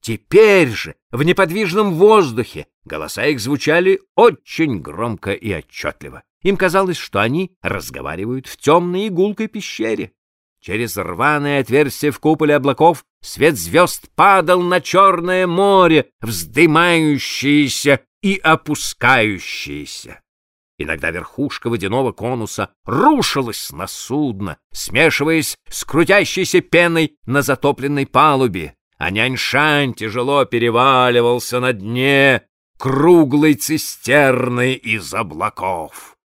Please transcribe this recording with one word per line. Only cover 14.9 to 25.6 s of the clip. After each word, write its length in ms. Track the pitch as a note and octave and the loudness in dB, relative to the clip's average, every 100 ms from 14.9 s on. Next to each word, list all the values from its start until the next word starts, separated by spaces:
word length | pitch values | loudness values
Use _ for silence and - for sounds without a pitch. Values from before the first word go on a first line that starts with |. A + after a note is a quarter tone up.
| F3+ G3 F3+ E3+ F#3 F3+ | 4 4 4 -2 0 0
море, 640 | E3+ G3+ F#3+ F3 D#3 - _ | 2 4 6 6 4 2 _
вздымающееся 1800 | A2 F#2 E2 C#3+ E3 D#3 F3 E3 D#3 C#3 - - C3+ D3 C#3 - C#3+ C3+ _ _ | -8 -8 -4 2 4 4 2 2 2 0 -4 -4 2 2 2 0 0 0 _ _
и 160 | G3 G3 | -4 0
опускающееся. 1800 | D#3+ D#3+ - D3 - - B2 C3 G#2+ F#2 - - C#2+ D2 C#2+ - B1 - _ _ _ _ _ - | 0 0 -2 -6 -6 -2 2 2 0 -4 -10 -12 -10 -12 -12 -16 -18 -20 _ _ _ _ _ -12
Иногда 340 | D2+ D#2+ E2 | -8 -6 -6
верхушка 580 | E2+ E2 - C#3+ - A#2+ | -6 -10 -8 -6 -6 -6
водяного 420 | A#2 F#2+ A#2+ B2+ | -4 -2 -2 -2
конуса 600 | - A2+ B2+ G#2+ - G2+ _ | -4 -6 -6 -6 -8 -8 _
рушилась 880 | - B2 C4 D4 - C#3+ A#2+ - - | -6 2 4 4 0 -4 -6 -8 -12
на 160 | E2+ F#2+ | -12 -12
судно, 720 | - - C#3 D3 G2 G2 D2 _ | -12 -8 -4 -4 -6 -10 -10 _
смешиваясь 800 | - - B2+ D#3+ - D3 E3 - - | -12 -4 2 2 2 0 0 -2 -10